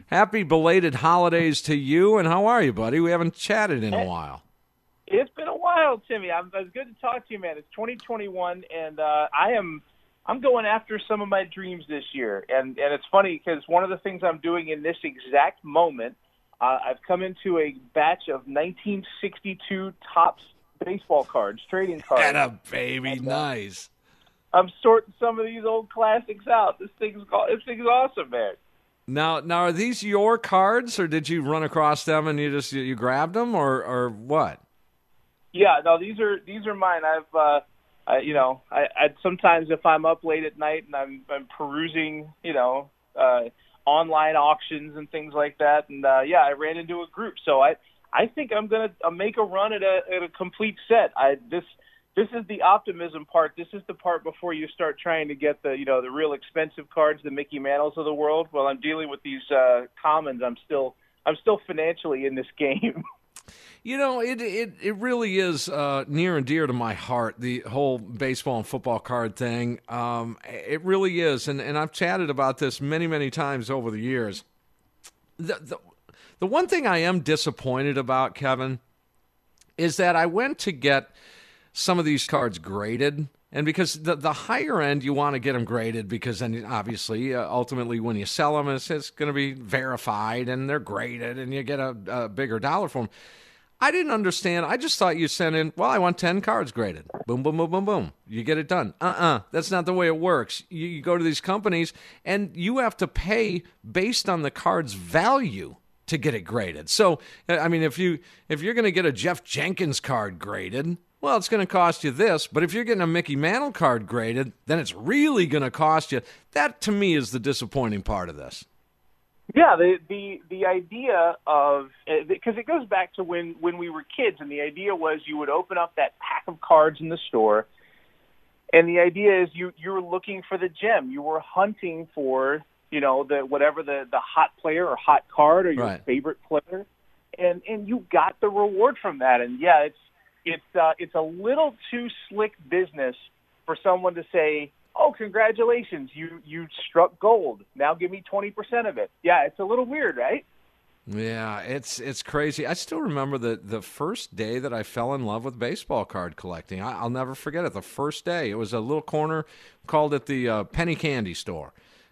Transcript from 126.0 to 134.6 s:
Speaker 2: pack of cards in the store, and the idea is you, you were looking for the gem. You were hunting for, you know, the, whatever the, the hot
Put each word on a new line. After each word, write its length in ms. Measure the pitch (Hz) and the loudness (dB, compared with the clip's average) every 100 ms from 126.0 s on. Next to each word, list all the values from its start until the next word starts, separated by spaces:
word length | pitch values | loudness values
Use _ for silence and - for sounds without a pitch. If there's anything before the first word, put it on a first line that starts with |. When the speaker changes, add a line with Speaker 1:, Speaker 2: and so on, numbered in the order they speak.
| 139 - | -2 -4
Speaker 2:
pack 240 | - - - | -10 -8 -8
of 140 | 165 | -10
cards 400 | - 160 160 151 | 6 8 8 2
in 80 | 160 | -6
the 80 | 165 - | -8 -2
store, 400 | 117 110 107 - _ _ _ _ _ _ _ _ _ - | 2 4 4 0 _ _ _ _ _ _ _ _ _ 4
and 160 | 165 170 | 6 6
the 120 | 175 | 4
idea 420 | 180 175 208 190 | 4 4 4 4
is 60 | 170 | 2
you, 220 | 165 180 165 | -2 -10 -8
you 160 | 170 | -6
were 100 | 196 | -6
looking 400 | 175 180 208 190 - | -4 -6 -6 -12 -8
for 100 | 190 | -6
the 120 | 185 | -6
gem. 420 | 156 214 208 127 | -2 2 2 0
You 100 | 135 | -6
were 200 | 147 156 | -4 -4
hunting 640 | - 180 202 214 180 165 165 - | -2 0 0 -2 -8 -8 -10 -6
for, 480 | 135 131 135 151 - _ _ | -2 0 0 -2 -6 _ _
you 100 | 151 | 0
know, 240 | 139 131 135 | 2 2 0
the, 140 | 143 | -2
whatever 440 | 131 143 147 147 | -2 2 2 2
the, 240 | 143 139 127 | -4 -6 -2
the 120 | 127 | -2
hot 300 | - - - - | 0 2 2 0